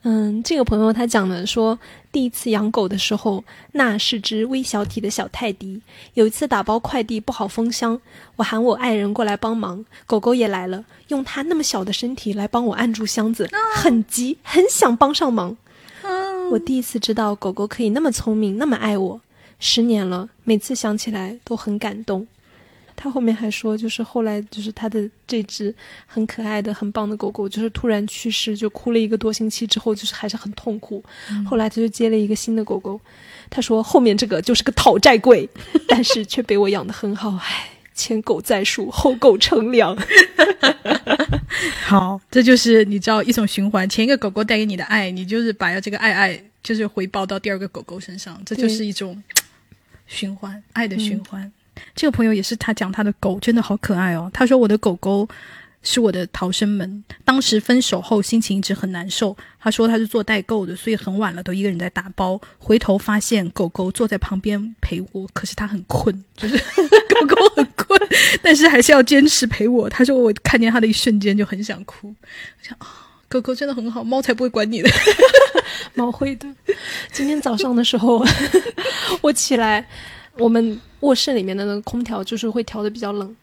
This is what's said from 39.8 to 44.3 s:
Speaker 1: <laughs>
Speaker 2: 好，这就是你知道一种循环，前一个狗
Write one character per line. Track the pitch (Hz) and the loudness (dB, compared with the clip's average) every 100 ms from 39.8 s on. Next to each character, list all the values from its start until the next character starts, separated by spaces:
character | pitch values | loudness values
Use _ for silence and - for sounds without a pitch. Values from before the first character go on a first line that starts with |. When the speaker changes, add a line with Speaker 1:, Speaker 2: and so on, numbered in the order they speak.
| 180 196 | 4 0
Speaker 1:
<laughs> | - - - - 330 381 269 - 208 294 - 277 311 - - - 349 - | 4 6 6 4 2 4 0 0 -2 -2 0 -2 0 -2 -4 -6 -6 -6
Speaker 2:
好， | - 196 185 196 _ | 2 2 2 -4 _
这 | 254 | 4
就 | 247 247 | 6 6
是 | 233 226 | 8 6
你 | 208 202 | 6 0
知 | 202 | 0
道 | 220 | 0
一 | 208 | 2
种 | 233 208 | 0 0
循 | - 196 | 0 0
环， | 208 190 | 0 0
前 | - | 0
一 | 226 | 2
个 | 277 | 2
狗 | 208 | 0